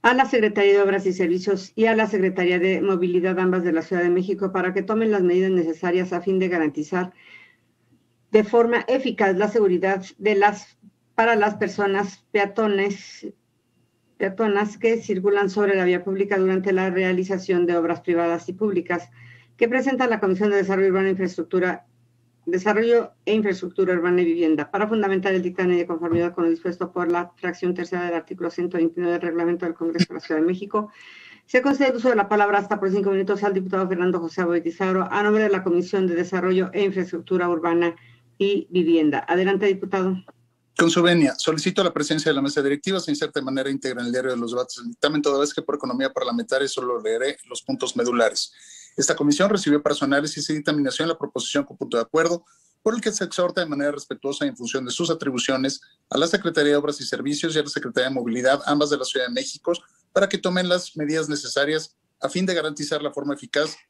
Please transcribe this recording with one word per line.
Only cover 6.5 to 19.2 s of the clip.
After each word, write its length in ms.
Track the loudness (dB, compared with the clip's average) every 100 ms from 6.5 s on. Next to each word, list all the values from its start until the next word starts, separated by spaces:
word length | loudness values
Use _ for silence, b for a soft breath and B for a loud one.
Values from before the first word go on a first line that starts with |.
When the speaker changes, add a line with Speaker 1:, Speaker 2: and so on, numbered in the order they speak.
| 0 -2 -2 -4 -4 -4 B B B B B B _ _ _ _ _ _
Speaker 1:
de 100 | 2
forma 420 | 4 4 4 2 0
eficaz 480 | -2 0 0 2 2
la 100 | 2
seguridad 580 | 2 4 2 2 -2 -6 -4
de 160 | 0
las, 420 | 4 2 0 -14 _ -20 _ _
para 220 | 0 2 4
las 180 | 2
personas 720 | 0 -4 -2 0 0 -4 -8 _
peatones, 960 | 0 0 0 0 2 0 -4 -12 -16 -16 -18 _ _ _ _ _ _ _ _
peatonas 600 | -6 0 0 2 -2 0
que 240 | 0 0
circulan 500 | -2 0 2 2 0
sobre 260 | 0 2 2
la 80 |
vía 180 | 2 0
pública 340 | -2 -2 0 2
durante 360 | 2 0 0
la 180 | 0 0
realización 760 | 0 0 0 -2 -4 0 0 2
de 100 | 2
obras 240 | 0 -2
privadas 480 | 0 0 0 -2 -6
y 60 |
públicas 540 | -4 -2 -2 -2 -6 -6 B